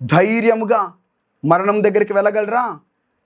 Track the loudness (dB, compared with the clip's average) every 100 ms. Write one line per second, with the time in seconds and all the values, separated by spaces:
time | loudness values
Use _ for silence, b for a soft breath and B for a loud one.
0 | -2 0 2 2 0 0 -2 -2 -4 -10
1 | _ _ _ _ 0 2 2 0 2 2
2 | 0 0 0 -2 -2 -4 -4 -8 _ _
3 | _ _